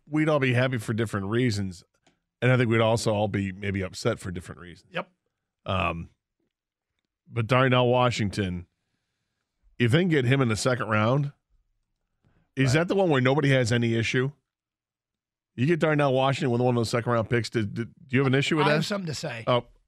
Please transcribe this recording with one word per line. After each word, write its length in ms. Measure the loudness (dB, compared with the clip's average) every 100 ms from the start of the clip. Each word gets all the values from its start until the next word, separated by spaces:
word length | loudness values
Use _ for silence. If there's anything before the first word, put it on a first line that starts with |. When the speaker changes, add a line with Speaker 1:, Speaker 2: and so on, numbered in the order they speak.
| -6
Speaker 1:
we'd 200 | 0 2
all 100 | 2
be 140 | 2
happy 240 | 2 0 -2
for 160 | -4
different 320 | -2 -2 -4 -2
reasons, 560 | 0 0 0 -4 -10 -20 _ _ _ _ _
and 80 | 2
I 60 | 4
think 140 | 4
we'd 100 | 2
also 340 | 4 2 0
all 140 | 0 0
be 240 | -2 -4
maybe 300 | -6 -4 -4
upset 380 | -6 -4 -4 -4
for 120 | -6
different 300 | -10 -12 -16
reasons. 260 | -20 -20 _
Speaker 2:
Yep. 160 | -12 -12 _ _ _ _ _ -6
Speaker 1:
Um, 440 | -2 -2 -4 -10 _ _ _ _ _ _ _ _ _ _ _ -10
but 200 | -6 0
Darnell 400 | 2 4 4 4
Washington, 800 | 2 2 0 -4 -4 -4 -6 -10 _ _ _ _ _ _ _ _ _ _ -2
if 120 | 2
they 80 | 2
can 100 | 2
get 160 | 2 2
him 160 | 2
in 60 | 2
the 80 | 0
second 320 | -2 -2 0
round, 420 | 0 2 0 -2 -8 _ _ _ _ _ _ _ _ _ _ _ -2
is 120 | 2
Speaker 2:
Right. 140 | 2
Speaker 1:
that 60 | 0
the 80 | 0
one 140 | 2
where 120 | 2
nobody 280 | 2 2 2
has 220 | 2 2
any 240 | 0 0 -2
issue? 360 | -2 -2 -2 -6 _ _ _ _ _ _ _ _ _ _ _ -2
You 100 | 0
get 140 | 2
Darnell 340 | 2 2 2
Washington 380 | 2 0 0 0
with 100 | 0
one 140 | 2 0
of 40 |
those 100 | 0
second 220 | -2 0
round 180 | -2 0
picks. 200 | -2 -2
Do, 140 | -4 -4
do, 200 | -6 -10
do 60 | -14 -4
you 100 | 0
have 80 | 2
an 80 | 0
issue 220 | 0 2
with 80 | 2
Speaker 2:
I 20 |
Speaker 1:
that? 60 | 2
Speaker 2:
have 100 | 0
something 220 | -6 -8
to 60 |
say. 300 | -8 -10 -6 -2
Speaker 1:
Oh. 180 | -2 -2 _